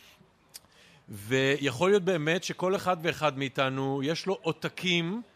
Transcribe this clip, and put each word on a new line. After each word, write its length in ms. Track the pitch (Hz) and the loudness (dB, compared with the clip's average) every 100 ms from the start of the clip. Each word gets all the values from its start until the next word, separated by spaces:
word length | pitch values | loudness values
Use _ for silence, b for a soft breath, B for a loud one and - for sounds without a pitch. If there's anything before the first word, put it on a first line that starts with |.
| B B _ _ _ - b b b b - | B B _ _ _ -20 b b b b -18
ויכול 840 | 101 104 131 135 139 139 123 180 | -14 -2 2 4 2 0 2 4
להיות 120 | 202 | 4
באמת 420 | 175 175 151 175 | 4 0 2 0
שכל 320 | - - 180 196 | -2 -4 -2 0
אחד 200 | 185 180 | 0 0
ואחד 360 | 160 135 151 135 | -2 0 0 0
מאיתנו 640 | 139 135 135 135 135 139 | -2 0 0 0 -2 -2
יש 240 | 135 165 190 | -2 -2 -2
לו 120 | 190 | -2
עותקים 800 | 165 156 160 - 185 170 170 220 - | -2 -4 -6 -4 0 2 0 -4 -8